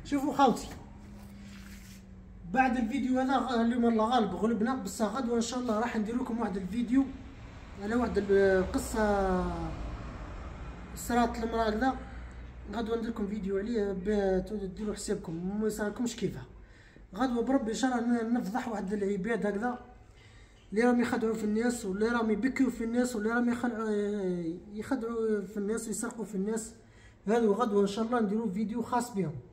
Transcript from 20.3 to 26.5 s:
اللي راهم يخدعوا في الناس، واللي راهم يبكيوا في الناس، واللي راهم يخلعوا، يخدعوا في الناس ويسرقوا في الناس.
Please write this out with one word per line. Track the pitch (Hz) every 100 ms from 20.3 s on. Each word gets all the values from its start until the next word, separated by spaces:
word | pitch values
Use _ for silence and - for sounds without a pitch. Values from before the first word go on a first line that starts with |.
| - - - -
اللي | 196
راهم | 247 240
يخدعوا | 233 240 220
في | 208
الناس، | 208 214 240 -
واللي | 196 190 220
راهم | 240 220
يبكيوا | 202 262 - 254
في | -
الناس، | 226 240 247 214
واللي | 214
راهم | 240 240
يخلعوا، | 233 240 220 220 208 208 208 185 175 165 175 208
يخدعوا | 208 - 262 226 233 220 214
في | 185 214
الناس | 202 226 226
ويسرقوا | 190 247 -
في | 208
الناس. | 190 202